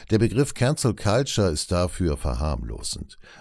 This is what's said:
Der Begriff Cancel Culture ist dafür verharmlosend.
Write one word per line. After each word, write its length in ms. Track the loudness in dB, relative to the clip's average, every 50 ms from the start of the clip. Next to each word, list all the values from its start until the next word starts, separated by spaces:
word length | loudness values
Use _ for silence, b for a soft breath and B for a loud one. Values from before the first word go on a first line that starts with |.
| B 2
Der 100 | 2 4
Begriff 340 | 4 4 2 2 0 0 0
Cancel 400 | 0 0 0 2 2 0 0 0
Culture 560 | 0 0 2 2 2 2 0 0 2 2 2
ist 220 | 2 0 -2 -2 0
dafür 440 | 0 0 0 0 0 0 0 0
verharmlosend. 1000 | 0 -2 -2 -2 -2 -2 -2 -2 -4 -4 -8 -10 -8 -8 -8 -8 -8 -10 -12 -14 B B B B B